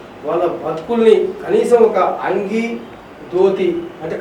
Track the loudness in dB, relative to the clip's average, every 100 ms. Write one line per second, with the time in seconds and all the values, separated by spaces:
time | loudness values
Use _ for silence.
0 | -20 -12 -6 -2 -2 -4 -6 -8 -4 2
1 | 6 6 4 -6 -2 0 2 4 4 2
2 | 0 -2 -4 -4 -2 -4 -4 -8 -12 -20
3 | -20 -20 -6 2 2 2 -2 -2 -8 -10
4 | -10 -6